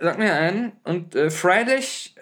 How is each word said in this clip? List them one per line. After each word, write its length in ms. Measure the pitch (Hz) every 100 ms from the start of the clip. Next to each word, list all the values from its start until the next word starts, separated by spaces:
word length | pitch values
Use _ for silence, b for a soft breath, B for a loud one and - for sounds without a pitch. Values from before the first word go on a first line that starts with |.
sag 180 | 165 160
mir 140 | 214
einen. 400 | 151 165 196 240 -
Und, 300 | - 175 165
äh, 140 | - 151
Freilich, 840 | 156 180 190 240 262 269 - - -